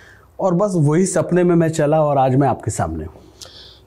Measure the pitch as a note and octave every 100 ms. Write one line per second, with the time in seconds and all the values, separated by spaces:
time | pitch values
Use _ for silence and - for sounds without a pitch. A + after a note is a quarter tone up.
0 | - - - - G3 F3 G#3 F3+ D3 D#3
1 | F#3 E3 - F3 F3 E3+ E3 D#3+ D3 D#3
2 | D3+ C#3 C3 C3 C3+ A2 - - F2 D#2+
3 | E2+ - - - - - - -